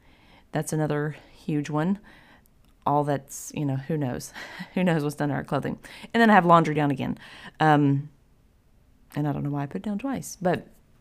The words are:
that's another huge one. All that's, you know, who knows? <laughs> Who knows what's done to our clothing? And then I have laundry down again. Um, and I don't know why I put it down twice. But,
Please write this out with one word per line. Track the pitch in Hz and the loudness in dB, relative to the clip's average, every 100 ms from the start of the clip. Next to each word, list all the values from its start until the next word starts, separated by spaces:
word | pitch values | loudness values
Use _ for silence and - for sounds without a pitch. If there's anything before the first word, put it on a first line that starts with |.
| _ _ _ - _ | _ _ _ -20 _
that's | 151 151 | -6 -4
another | 156 151 147 151 147 - | -2 -2 -2 -4 -8 -16
huge | - - 147 143 | -14 -4 -4 -2
one. | 151 170 202 - - - - _ _ _ _ - | -2 0 -2 -8 -20 -20 -20 _ _ _ _ 0
All | 143 | 0
that's, | 147 139 - - - - | 0 -2 -6 -16 -10 -6
you | |
know, | 143 | -4
who | 135 135 156 | -4 -4 -4
knows? | 127 147 - - - | -4 -6 -10 -16 -16
<laughs> | - - | -16 -8
Who | 190 | -2
knows | 180 160 | 2 2
what's | 147 143 | 0 -2
done | 147 | -2
to | |
our | 139 | -4
clothing? | 147 143 139 - - - - | -4 -4 -4 -8 -14 -20 -2
And | 233 | 4
then | 226 | 6
I | |
have | 202 175 | 8 8
laundry | 170 156 | 6 6
down | 151 143 | 2 0
again. | 135 127 - - - - - | 0 -4 -6 -12 -20 -10 0
Um, | 156 147 143 139 151 _ _ _ _ _ _ _ _ _ _ 151 | 4 6 4 2 -2 _ _ _ _ _ _ _ _ _ _ -4
and | 147 | -4
I | |
don't | 143 | -2
know | 143 | -4
why | 143 | -6
I | 143 | -6
put | 190 | -8
it | |
down | 214 202 | -6 -6
twice. | 277 208 - - | -6 -8 -10 -4
But, | 180 139 - - _ _ | -2 -2 -6 -20 _ _